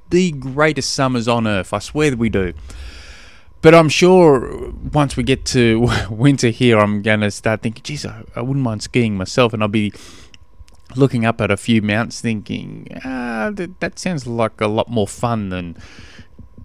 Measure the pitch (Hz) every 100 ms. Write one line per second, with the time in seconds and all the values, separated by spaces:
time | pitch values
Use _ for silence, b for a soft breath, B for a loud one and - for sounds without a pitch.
0 | - 175 185 143 131 131 156 147 123 -
1 | 135 123 113 120 110 101 - 104 - 147
2 | 151 120 113 98 92 78 B B B B
3 | B B B B B - 160 165 156 -
4 | 180 185 170 131 - - - - - 147
5 | 139 - 120 131 - 131 117 113 120 107
6 | 101 107 139 135 120 110 123 110 104 104
7 | 101 107 104 - 117 110 117 113 - 147
8 | 101 107 - - 123 139 123 107 - 127
9 | 117 101 92 - 120 110 107 107 104 B
10 | B B B - - - - - - 123
11 | 135 120 113 113 104 101 - 113 104 104
12 | 117 - 117 110 - 104 95 107 - -
13 | 262 254 240 226 214 202 175 180 - -
14 | - 165 123 117 110 - 107 107 - 113
15 | 101 - 120 113 98 90 87 82 B B
16 | B B B - - -